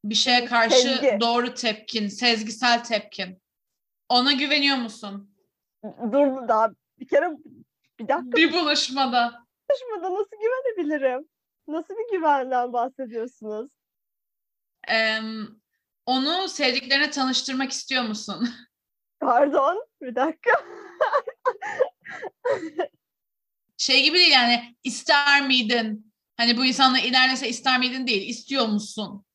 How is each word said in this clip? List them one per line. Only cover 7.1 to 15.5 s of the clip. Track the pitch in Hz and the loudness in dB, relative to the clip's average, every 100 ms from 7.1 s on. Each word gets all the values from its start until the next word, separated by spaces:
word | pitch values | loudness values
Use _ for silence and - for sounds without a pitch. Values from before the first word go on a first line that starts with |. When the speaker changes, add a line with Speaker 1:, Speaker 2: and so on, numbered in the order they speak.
| 285 339 302 - - - _ _ - | 0 0 -6 -18 -20 -20 _ _ -14
Speaker 2:
bir | 226 | -4
dakika. | 285 254 240 | -2 0 2
Speaker 1:
Bir | 320 | 4
buluşmada. | 339 302 294 - 262 254 240 240 240 _ _ - | 2 0 -2 -2 -2 0 2 0 -4 _ _ -4
Speaker 2:
Buluşmada | 554 508 427 370 | -4 -4 -6 -4
nasıl | 370 415 427 | -4 -6 -4
güvenebilirim? | 440 523 539 427 294 302 262 254 311 _ _ _ - | -2 0 -2 -2 -4 -2 -2 -2 -10 _ _ _ -10
Nasıl | 311 320 | -10 -8
bir | 415 466 381 | -10 -6 -2
güvenden | 320 285 254 254 247 | 0 0 0 -2 -2
bahsediyorsunuz? | 240 254 262 254 226 233 _ 214 214 269 _ _ _ _ _ _ _ _ _ _ _ - | -4 -4 -6 -10 -8 -10 _ -10 -10 -12 _ _ _ _ _ _ _ _ _ _ _ -4
Speaker 1:
Em, | 220 220 220 220 220 214 | 0 0 -2 -6 -10 -12